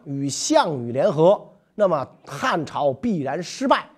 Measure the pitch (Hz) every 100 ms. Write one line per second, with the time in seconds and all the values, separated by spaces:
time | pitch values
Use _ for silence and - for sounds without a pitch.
0 | - 139 139 - - 311 214 139 117 113
1 | - 143 165 208 - _ _ - 196 151
2 | - _ - 139 262 190 135 127 143 131
3 | 247 180 131 156 175 - 262 254 -